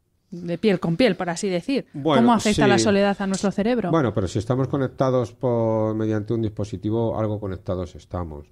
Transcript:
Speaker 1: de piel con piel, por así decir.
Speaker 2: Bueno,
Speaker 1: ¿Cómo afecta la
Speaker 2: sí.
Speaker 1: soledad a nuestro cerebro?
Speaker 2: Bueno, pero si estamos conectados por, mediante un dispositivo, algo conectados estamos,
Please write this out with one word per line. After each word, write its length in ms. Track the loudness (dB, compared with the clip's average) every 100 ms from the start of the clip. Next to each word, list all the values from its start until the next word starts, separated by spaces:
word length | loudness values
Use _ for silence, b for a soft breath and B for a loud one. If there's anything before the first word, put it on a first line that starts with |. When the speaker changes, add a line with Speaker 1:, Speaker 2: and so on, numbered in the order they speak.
| _ _ _
Speaker 1:
de 260 | -12 -8 0
piel 200 | 2 2
con 180 | 2 2
piel, 200 | 2 2
por 120 | -4
así 200 | -4 -4
decir. 360 | -4 -2 -4 -6
Speaker 2:
Bueno, 300 | -4 2 4
Speaker 1:
¿Cómo 100 | 6
afecta 340 | 4 2 4 4
la 100 | 4
Speaker 2:
sí. 60 |
Speaker 1:
soledad 320 | 4 2 2 0
a 60 | -2
nuestro 240 | -2 -2
cerebro? 400 | 0 0 0 0
Speaker 2:
Bueno, 240 | 0 0
pero 140 | 0 -2
si 100 | -2
estamos 300 | -2 -2 0
conectados 640 | -2 -2 -2 0 0 -2
por, 640 | -4 -2 0 0 0 0 -2
mediante 360 | -2 -2 -2
un 80 | -2
dispositivo, 800 | -2 -4 -6 -6 -2 -2 -2 -2
algo 220 | -2 -4
conectados 560 | -6 -8 -6 -6 -6 -12
estamos, 500 | -10 -8 -8 -10 -14